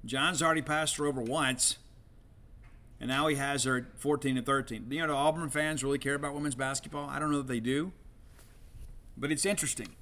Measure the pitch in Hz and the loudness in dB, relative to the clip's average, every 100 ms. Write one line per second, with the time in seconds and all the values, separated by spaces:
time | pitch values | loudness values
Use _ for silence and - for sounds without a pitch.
0 | - 131 156 170 165 160 143 151 156 - | -4 2 2 4 4 4 2 2 2 0
1 | 147 131 117 151 131 127 - - - - | 0 0 0 2 2 4 2 2 -10 -20
2 | - - - - - - - - - - | -20 -20 -20 -20 -20 -20 -20 -20 -20 -8
3 | 117 135 156 143 139 139 131 127 123 - | -2 2 4 2 0 0 2 0 -2 -4
4 | 143 143 139 127 120 139 - 113 117 147 | 0 2 2 0 2 0 0 -8 -4 -2
5 | 160 143 151 160 160 151 156 156 135 139 | 0 4 4 2 -2 0 0 0 0 0
6 | 139 143 143 143 147 123 135 135 151 147 | 0 0 -2 -2 -4 -2 -2 -2 -6 -8
7 | 143 139 151 143 131 123 113 139 180 - | -6 -2 0 0 0 -2 2 0 0 -8
8 | - - - - - - - - - - | -20 -20 -20 -20 -20 -20 -18 -14 -14 -14
9 | - - 143 147 196 202 143 - 101 - | -16 -8 -4 0 0 0 -2 -4 -8 -14